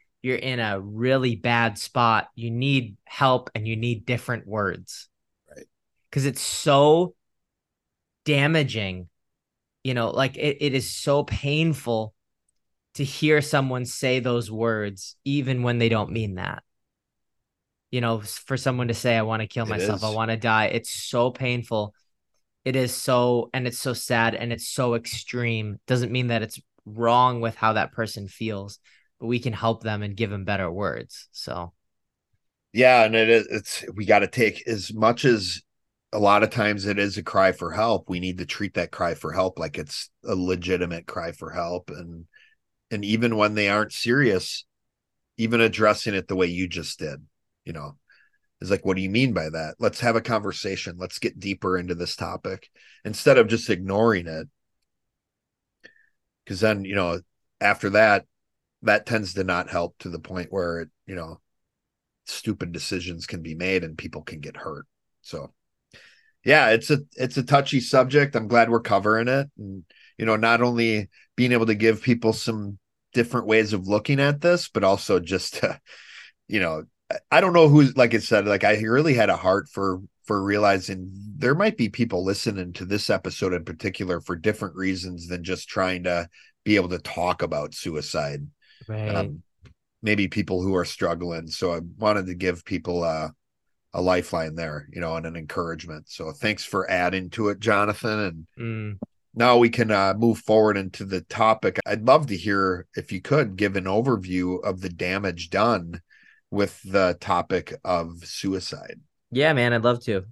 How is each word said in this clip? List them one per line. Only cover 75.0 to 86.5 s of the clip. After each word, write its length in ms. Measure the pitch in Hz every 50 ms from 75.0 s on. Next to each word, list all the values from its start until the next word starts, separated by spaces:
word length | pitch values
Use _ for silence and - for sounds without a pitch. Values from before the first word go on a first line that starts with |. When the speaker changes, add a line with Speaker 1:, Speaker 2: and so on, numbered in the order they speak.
| - - 101 90
Speaker 2:
just 360 | 85 80 95 90 - - -
to, 240 | - - - - - _ _ - - - - - - - - _ _ _ _
you 120 | 95 107
know, 240 | 92 85 80 78 - - _ _ _ _
I, 80 | - - - _
I 100 | - 160
don't 120 | 190 185 170
know 140 | 170 160 151
who's, 300 | 143 151 147 131 120 131
like 160 | 123 117 113
I 60 | 110
said, 260 | - - 113 104 98
like, 180 | 104 101 98 98
I 160 | 104 107 104
really 340 | 110 110 117 135 156 165 135
had 140 | 120 107 101
a 80 | 92 85
heart 320 | - 92 95 101 - -
for, 320 | - - 98 98 92 92 98 - _ _ _
for 180 | - 104 101 95
realizing 640 | 101 101 104 104 101 98 95 92 - 98 92 92 98 95 98 101 107 101 101
there 180 | 110 120 143
might 220 | 170 202 220 214 -
be 120 | 120 104
people 340 | - - 120 - - 90 92
listening 500 | 95 101 - - 117 101 98 90 90 87
to 120 | - 92
this 240 | 90 101 98 - -
episode 440 | 110 - - 95 82 - 101 95 90
in 120 | 87 80
particular 560 | - 82 80 - 123 - - 104 90 90 82
for 140 | - - 90
different 400 | 82 80 107 104 - 107 95 87
reasons 520 | 90 92 95 95 90 92 92 90 85 85 85
than 160 | 90 87 85
just 240 | 92 92 85 - -
trying 360 | - 101 95 92 92 90 87
to 240 | 90 87 87 85 - _ - - _